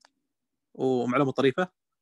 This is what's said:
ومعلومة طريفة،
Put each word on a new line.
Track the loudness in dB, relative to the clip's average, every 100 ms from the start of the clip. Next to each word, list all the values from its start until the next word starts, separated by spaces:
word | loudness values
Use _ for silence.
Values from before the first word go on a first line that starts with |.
| _ _ _ _ _ _ _
ومعلومة | -4 -2 0 0 0 0
طريفة، | 0 0 0 -6 _ _ _